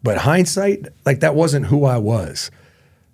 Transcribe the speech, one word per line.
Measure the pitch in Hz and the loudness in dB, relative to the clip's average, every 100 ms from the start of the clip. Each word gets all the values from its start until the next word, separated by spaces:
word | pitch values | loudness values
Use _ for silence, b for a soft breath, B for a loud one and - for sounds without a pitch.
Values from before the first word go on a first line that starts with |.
but | 120 95 | -2 0
hindsight, | 139 175 180 190 202 196 - - 143 | 2 2 2 0 -2 -2 -6 -6 -2
like, | 139 | 0
that | 156 | 2
wasn't | 147 165 143 101 | 2 2 0 0
who | 143 | 2
I | 139 123 | 2 2
was. | 107 113 80 - - b b b b b b | 0 -2 -4 -10 -12 b b b b b b